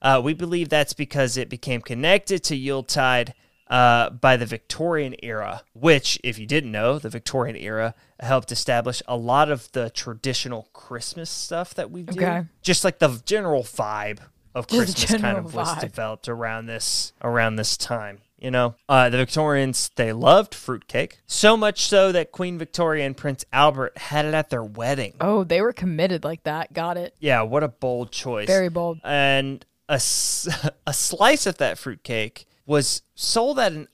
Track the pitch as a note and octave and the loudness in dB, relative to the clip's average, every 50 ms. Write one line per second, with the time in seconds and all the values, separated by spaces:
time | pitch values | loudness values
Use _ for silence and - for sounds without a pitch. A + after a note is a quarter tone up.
0 | - C3+ C3+ C3 A#2+ C#3+ D#3+ D#3+ F3 E3 F3 F3 E3+ D3+ D#3 D3+ D3 - - - | 2 4 4 4 4 0 -2 -4 -4 -4 -2 -2 -2 0 2 0 0 0 -2 -8
1 | D3 C3+ - C#3+ C3+ B2+ B2 B2+ B2 - - A#2+ - - B2+ A#2+ - - B2 A#2 | -8 -6 -2 -2 0 0 0 -4 -6 -6 -8 -10 -6 -6 -6 -6 -6 -8 -8 -2
2 | C3+ D#3+ F#3+ G3+ G3+ - G3 F3+ - - D#3 C3+ C3 C3+ C#3 C3+ B2 - - D3 | 2 2 2 2 2 0 -4 -2 -2 -4 -4 -4 -4 -4 -4 -4 -4 -4 -2 0
3 | C3 B2+ B2+ B2 A#2+ A#2+ B2 _ _ _ _ _ _ _ B2 B2+ B2 A#2+ A#2+ A#2+ | 2 4 4 2 0 -2 -8 _ _ _ _ _ _ _ 4 6 8 8 8 6
4 | A#2 - - A#2+ - C3+ C3 A#2+ A#2+ G#2+ A#2 A2+ - _ - - D#3+ E3+ E3+ D#3 | 4 0 -2 2 4 6 6 6 2 -4 -6 -10 -10 _ -8 -6 -4 -2 -2 -2
5 | D3 C3 B2+ - - A#2 A2+ G#2+ G#2 G2+ F#2 - - _ _ A2 B2 E3 D#3 C#3 | -4 -4 -8 -12 -12 -10 -8 -6 -6 -8 -8 -10 -14 _ _ 0 4 6 6 6
6 | - - - - - B2 A2+ A2 G#2+ G#2 C3 D#3 D3 A#2+ G#2+ G#2+ A2 A#2+ C#3 D3+ | 4 0 -4 -2 -4 -6 -6 -6 -6 -2 -2 -2 -2 -2 -4 0 0 0 0 0
7 | D3 - - A#2 - - - C3+ A#2+ A#2 A2+ - - G#2 A2 A2 A2+ A#2 A2+ _ | -4 -8 -10 -8 -10 -6 -4 -4 -4 -4 -6 -8 -10 -8 -4 -4 -4 -4 -6 _
8 | _ _ _ _ - A#2+ C3+ B2+ A#2 - A#2+ - - - B2 A#2+ A2+ B2 B2 - | _ _ _ _ -2 0 0 0 0 -2 -6 -6 -2 0 0 0 0 -2 -6 -6
9 | - - B2 A#2+ A#2 A#2+ B2 C#3 D3+ D3 D3 B2+ - - _ C3 A#2+ A2+ - - | -6 -6 -6 -4 -2 2 4 4 4 4 2 -4 -6 -8 _ -6 -6 -6 -6 -10
10 | - - A#2 A2+ - C3+ B2 - - B2+ B2 A2+ G#2 _ _ - - - B2+ A#2 | -10 -10 -12 -8 -6 -4 -4 -4 -4 -6 -8 -10 -12 _ _ -20 -18 -14 -14 -12
11 | - - - F3 E3 D#3+ - - - - F3 E3 F3+ - - - D#3 G#2+ E3 F3+ | -10 -10 -12 -12 -12 -10 -10 -10 -8 -6 -6 -6 -6 -6 -6 -8 -8 -8 -8 -14
12 | F3 E3 F#3 F3+ F#3 F3+ F3 F3 F3 D#3+ _ _ _ - F3+ - - F#3+ - - | -10 -8 -4 -2 -2 0 0 -2 -6 -8 _ _ _ 0 0 2 2 0 0 2
13 | E3 D3 B2+ A#2 - - G3+ G#3+ G3+ F3+ D3+ C3+ A#2 - - - A2+ G#2+ G#2+ G#2 | 2 2 2 0 -4 -2 -2 -2 0 0 0 0 -2 -4 -6 -6 -4 -4 -4 -6
14 | G#2 G#2 G#2 G#2 - - _ _ _ _ _ B2 A#2 - - A#3+ A#3 F3+ F#3+ - | -6 -6 -8 -10 -14 -20 _ _ _ _ _ -10 -6 0 0 2 2 2 0 -4
15 | - - A3 A3 G#3 G3+ G3+ G3 E3+ E3 D#3 E3 E3+ E3 E3 D#3 E3 - - - | 0 0 0 0 2 0 -2 -2 -6 -8 -6 -4 -4 -4 -4 -4 -6 -8 -8 -8
16 | - A2 A2 G#2+ - - A#2 A#2 A#2 A2+ A2 A2+ A2+ A2+ A2+ A2+ - - - - | -6 -6 -8 -10 -8 -10 -8 -6 -6 -6 -6 -8 -8 -10 -10 -6 -6 -4 -2 -2
17 | - - - _ - A#2 A#2+ A#2+ A2+ A2+ A2 A2 A2 - - - - - B2+ A2+ | -4 -6 -10 _ -4 -2 2 2 2 2 0 0 -2 -2 -2 -4 -4 -4 -4 -6
18 | G#2+ G#2 G2+ G#2 _ _ _ _ - C3 B2+ B2+ B2 A#2+ A#2 _ _ - C#3 C3 | -6 -10 -14 -18 _ _ _ _ -8 -2 0 2 2 2 0 _ _ 4 6 6
19 | B2+ B2 A#2 B2+ C3 A#2+ - D#3 D#3 D3+ C#3+ C#3 C3+ C3 B2 - - - - - | 6 6 6 2 0 0 0 0 2 2 2 2 2 0 0 -2 -4 -4 -2 -2
20 | B2 A2+ A2 A2+ B2 C3 D#3+ G3 G#3+ - - - - - B2+ A2+ - _ - B2 | -2 0 0 4 6 8 8 8 6 2 -6 -14 -8 -8 -8 -8 -8 _ -4 -4
21 | C#3+ - - _ _ _ - - - G#3 A3+ A3+ G#3+ G#3 G3+ - - - G#3 G3 | -4 -4 -6 _ _ _ -4 6 6 6 8 8 4 0 0 0 -2 2 4 6
22 | F#3+ F#3+ F3+ F3 D#3+ - - - F#3 F3+ F3 E3+ D#3+ D3+ _ - E3+ D#3+ D#3 D3+ | 6 6 4 2 -2 -2 -6 -6 -6 -6 -4 -8 -10 -8 _ -2 0 0 0 0
23 | C#3+ C3+ C3+ - - D3 C3+ C3+ - - - C3 C#3+ D#3 C#3+ C3+ C3 - - - | -2 -4 -4 -4 -4 -4 -4 -4 -8 -2 4 6 6 6 6 4 -4 -6 -6 -10
24 | - - C#3 D3+ D3+ D3+ D#3 D#3 D3+ - - B2 A2+ G#2+ G#2 A2+ A#2 B2 C#3 C3+ | -12 -4 -2 0 0 0 0 -2 -2 -2 -4 -6 -6 -6 -8 -6 -4 -2 -2 -2
25 | A#2+ G2 - - D#3+ F#3 G#3 A3 F#3+ E3 E3+ F3 G#3 A#3 B3 - F#3 F#3 E3+ D#3 | -4 -6 -6 -2 0 0 2 0 2 2 2 2 2 2 -2 -2 -4 -4 0 0
26 | E3 F#3+ F#3 D#3+ - D3 E3 D#3+ _ D#3 D3+ D#3+ E3 - - F3 E3 F3 F3 F3 | 0 0 0 -2 -4 -6 -8 -6 _ -6 -4 -4 -6 -6 -6 -6 -4 -4 -4 -6
27 | F3 - - _ D3+ D3 C3 A#2 A2 A2 A#2+ D3 D3+ D3 - _ - B2+ B2 A#2+ | -6 -10 -10 _ 0 2 2 2 2 2 0 0 0 -2 -4 _ -4 -4 -4 -4
28 | B2 - - - - C3 A#2+ G#2+ G#2 - F#3+ G3 F#3 F3 E3 F3 E3+ E3+ E3+ D#3+ | -6 -6 -10 -10 -8 -6 -6 -4 0 2 2 2 2 0 -2 -4 -4 -4 -6 -8
29 | - - C#3+ C#3+ C#3 C#3 C#3 C3+ C3+ C3+ C3+ - - _ _ _ _ - D3+ C3+ | -6 -2 0 2 2 4 2 2 0 -2 -6 -10 -14 _ _ _ _ -2 -2 0
30 | - - - - - - - - - F3 D#3 - - D3+ - _ _ - C#3+ - | 0 0 0 -2 -2 -2 -2 -4 -4 -6 -6 -4 -4 -6 -6 _ _ -6 -4 -2
31 | - - - E3 G3+ A#3+ D4+ D4 - G3+ F3 - D3 A#2+ E2 - - C3+ G#2+ - | -2 -2 0 4 6 6 6 4 2 -2 -2 0 -2 -2 -2 -4 -8 -12 -12 -12
32 | _ - B2 A2+ G#2+ A2+ - - - _ _ _ _ - D3 D3 C#3 - - - | _ -6 -4 -4 -4 -4 -8 -16 -20 _ _ _ _ 0 2 2 2 2 -2 -4
33 | - _ _ - - - - A#3 A3+ C4 D4 C4+ A#3+ G3+ D#3+ D3+ D3+ - | -6 _ _ -8 -4 0 0 2 2 2 2 2 0 0 0 -2 -12 -14